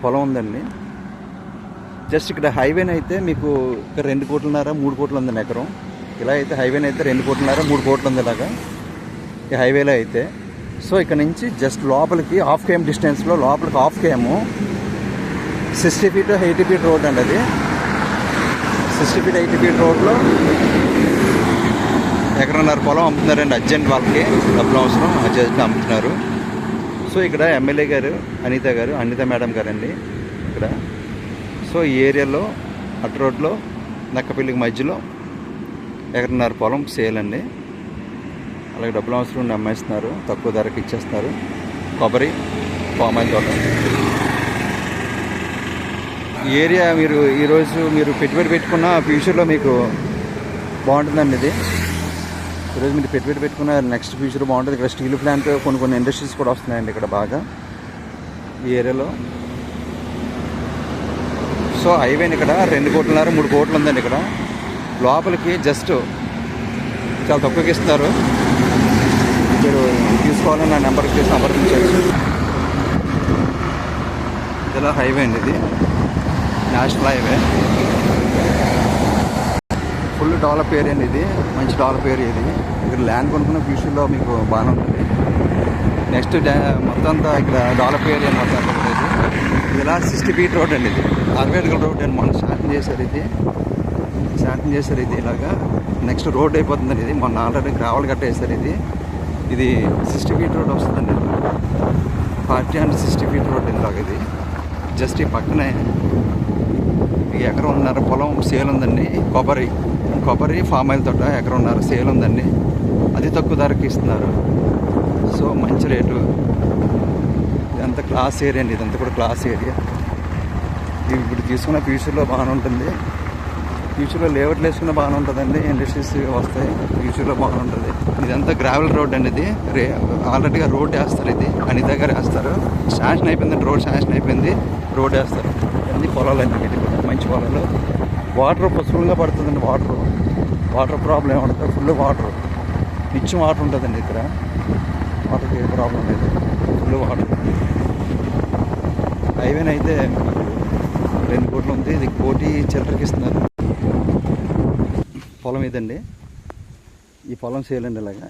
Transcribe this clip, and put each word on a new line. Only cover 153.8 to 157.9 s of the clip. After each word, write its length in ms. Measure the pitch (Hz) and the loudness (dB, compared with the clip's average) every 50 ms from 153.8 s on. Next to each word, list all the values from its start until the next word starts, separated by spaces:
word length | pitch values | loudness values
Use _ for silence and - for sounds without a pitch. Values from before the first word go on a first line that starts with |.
| - - - - - - - - - - - - - - - - - - - - - - - - - - - - - - - - - | -2 0 0 0 0 0 0 0 0 -2 -2 -2 -2 -2 -2 0 0 0 0 0 -2 -2 -2 -4 -4 -6 -8 -18 -18 -20 -16 -12 -8
పొలం 200 | 127 127 135 139 127 | -6 -4 -4 -4 -4
ఇదండి, 280 | 120 123 113 107 120 156 - - - - - - - - - - - - - - - - - - - - _ _ _ _ - 131 | -4 -6 -6 -6 -8 -10 -12 -14 -16 -18 -20 -20 -20 -18 -18 -18 -18 -18 -18 -20 -20 -20 -20 -20 -20 -20 _ _ _ _ -16 -14
ఈ 20 | 123 - | -12 -10
పొలం 200 | - 117 127 135 131 - | -8 -8 -6 -6 -6 -4
సేల్ 180 | 135 123 117 | -6 -4 -4
అండి. 120 | 123 | -6